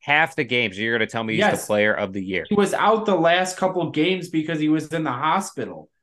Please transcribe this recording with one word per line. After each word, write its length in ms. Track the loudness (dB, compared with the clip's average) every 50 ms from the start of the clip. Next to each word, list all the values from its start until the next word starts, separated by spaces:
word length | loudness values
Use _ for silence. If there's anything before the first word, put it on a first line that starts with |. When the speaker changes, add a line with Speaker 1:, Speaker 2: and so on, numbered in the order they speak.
Speaker 1:
Half 340 | -2 0 2 2 2 0 0
the 100 | -4 -4
games. 320 | 0 0 0 0 -2 -2
You're 220 | -4 -2 -2 0 0
gonna 80 | -2
tell 160 | -2 -4 -4
me 120 | -4 -2 0
he's 60 | 2
Speaker 2:
Yes. 200 | 2 2 0 0
Speaker 1:
the 60 | -2
player 280 | 0 2 2 4 2 2
of 180 | 0 -2 -4
the 120 | -4 -6 -6
year. 220 | -4 -4 -4 -4 0
Speaker 2:
He 80 | 2
was 180 | 2 2 2 0
out 320 | 0 2 2 2 2 2
the 80 | 0 2
last 420 | 2 4 4 4 4 4 0 -2
couple 320 | -2 -2 0 0 -2 -2 -2
games 380 | 0 0 0 2 0 -2 -4 -4
because 300 | -4 -2 -2 -2 -2 0
he 100 | 0 2
was 240 | 2 0 0 -2
in 120 | -4 -4 -2
the 80 | -2
hospital. 760 | -2 -2 0 0 0 0 -2 -4 -6 -8 -8 -8 -10 -14 -16 -20 _ _